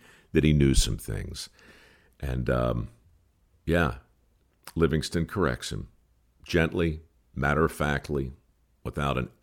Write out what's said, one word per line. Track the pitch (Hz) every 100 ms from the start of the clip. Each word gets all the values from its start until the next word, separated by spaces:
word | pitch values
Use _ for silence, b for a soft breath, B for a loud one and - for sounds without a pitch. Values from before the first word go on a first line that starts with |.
| b b b
that | 80
he | 78
knew | 73 67
some | 65 - 52
things. | - 50 - - - b b b b b b -
And, | 69 64 62
um, | 62 60 57 57 - _ _ _ _ _ _
yeah, | - 85 76 - _ _ _ _ _ _ -
Livingston | 82 80 78 - 87 82
corrects | 101 78 60 -
him | 50 - _ _ _ _ _
gently, | - 85 82 90 85 78 - _ _
matter-of-factly, | 67 69 73 82 - 73 69 - 71 65 69 _ _ _ _
without | - - 71 64
an | 62 -